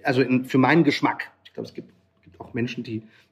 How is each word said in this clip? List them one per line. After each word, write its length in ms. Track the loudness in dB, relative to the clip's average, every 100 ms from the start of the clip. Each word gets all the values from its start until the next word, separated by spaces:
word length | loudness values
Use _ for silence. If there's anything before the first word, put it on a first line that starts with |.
also 180 | -2 0
in, 240 | 2 0 2
für 120 | 2
meinen 240 | 4 4
Geschmack. 480 | 4 2 -2 -2 -10 _
Ich 80 | -18
glaube, 140 | -14 -14
es 60 |
gibt, 180 | -16 -20 _ _ _
gibt 160 | _ -20
auch 140 | -12
Menschen, 280 | -6 -6 -6
die 220 | -8 -10 -12 _ _